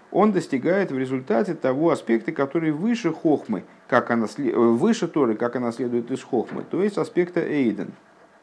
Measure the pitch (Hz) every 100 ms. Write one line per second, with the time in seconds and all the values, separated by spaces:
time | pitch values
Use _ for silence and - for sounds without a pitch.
0 | - - 214 185 - 131 143 190 185 135
1 | 131 131 131 233 202 160 131 131 165 139
2 | - 113 - - 139 165 160 147 214 233
3 | 165 160 165 139 - 95 - - - 123
4 | - 117 107 - 139 - 117 117 196 220
5 | 165 156 123 110 120 123 120 117 120 120
6 | 120 131 - 123 - - - 156 208 202
7 | 151 - 175 175 - 147 120 95 - -
8 | _ _ - _